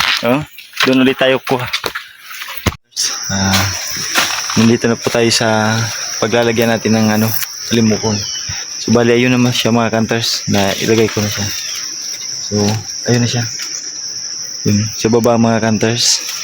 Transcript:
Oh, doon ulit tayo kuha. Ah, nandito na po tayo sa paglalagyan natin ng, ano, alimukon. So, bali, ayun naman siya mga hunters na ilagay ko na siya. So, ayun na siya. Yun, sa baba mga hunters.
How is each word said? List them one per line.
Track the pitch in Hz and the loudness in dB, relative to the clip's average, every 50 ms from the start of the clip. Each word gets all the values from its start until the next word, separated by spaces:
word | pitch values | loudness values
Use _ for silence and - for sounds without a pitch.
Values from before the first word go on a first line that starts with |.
| - 120 - - - | -2 0 0 0 2
Oh, | 117 127 151 151 - - - - - - - - 127 | 2 0 0 -2 -6 -14 -20 -20 -12 -4 -2 2 2
doon | 131 131 131 | 4 4 4
ulit | 131 131 | 4 4
tayo | - 135 131 131 123 | 4 2 2 2 2
kuha. | - - 135 123 120 - - - - - - - - - - - - - - - - - - - - - - - _ _ - - - - - - - - | 0 -2 -2 -2 -2 -4 -6 -6 -6 -6 -8 -10 -14 -14 -20 -20 -20 -16 -14 -14 -12 -12 -10 -4 -4 -4 -4 -6 _ _ -6 -4 -4 -4 -4 -6 -6 -4
Ah, | 98 98 95 95 95 95 98 101 92 - - - - - - - - - - - - - - - - - | -2 0 0 2 2 2 0 -2 -4 -6 -8 -8 -8 -8 -8 -4 -2 -2 -2 -2 -4 -6 -4 -2 2 4
nandito | 113 113 117 117 - | 6 6 4 4 2
na | 117 117 - | 0 0 0
po | - - | 0 0
tayo | - 120 117 117 | 2 2 2 4
sa | 110 - 120 110 110 110 107 107 110 113 113 110 - - - - - - | 2 2 2 2 2 2 2 2 0 0 -2 -2 -4 -6 -8 -8 -4 -2
paglalagyan | 120 110 110 117 120 117 113 117 117 117 | -2 2 2 2 2 2 2 2 2 2
natin | 113 104 - 107 110 | 2 2 2 2 2
ng, | 110 110 107 107 107 | 4 4 4 2 2
ano, | 110 113 110 - - - - - - - 113 | 2 0 0 -4 -6 -8 -10 -10 -6 0 2
alimukon. | 117 113 110 107 98 - 110 104 101 101 - - - - - - - - - - | 2 4 4 2 2 0 0 -2 -2 -4 -6 -8 -8 -8 -8 -8 -8 -10 -10 -10
So, | - - - 113 | -6 0 2 4
bali, | 120 120 117 117 | 4 6 4 4
ayun | 120 123 127 127 | 4 4 4 4
naman | 123 123 123 120 | 4 2 2 2
siya | - - 117 113 | 0 0 2 2
mga | 117 113 107 110 | 2 2 2 2
hunters | 113 113 - 117 117 113 - - - - - | 0 0 0 0 -2 0 -2 -4 -4 -2 0
na | 104 101 98 98 95 - - | 0 2 2 0 0 0 2
ilagay | 107 113 113 113 104 | 2 4 4 4 2
ko | - 107 | 0 -2
na | 104 104 | -2 -2
siya. | - - 101 98 - - - - - - - - - - - - - - - - - - - | -2 -4 -4 -4 -6 -6 -8 -8 -8 -8 -8 -10 -10 -10 -10 -10 -10 -10 -10 -10 -10 -8 -6
So, | - 104 104 104 104 110 107 - - - - - - | -4 0 0 2 2 0 -2 -6 -8 -10 -6 0 0
ayun | 120 120 120 | 2 2 2
na | 117 | 0
siya. | - 120 117 117 - - - - - - - - - - - - - - - - - - - - - - - | 0 -2 -4 -4 -6 -10 -10 -8 -10 -10 -10 -10 -12 -10 -10 -10 -10 -10 -10 -10 -10 -10 -10 -12 -10 -4 -2
Yun, | 107 104 104 110 110 - | 0 2 2 0 -2 -4
sa | - - 110 | -2 0 2
baba | 117 120 113 120 117 | 2 4 4 4 4
mga | 113 117 113 113 110 107 | 4 4 4 4 2 2
hunters. | 113 107 95 113 110 117 120 - - - - - - - - | 2 2 2 2 0 0 2 2 0 0 0 -2 -6 -8 -8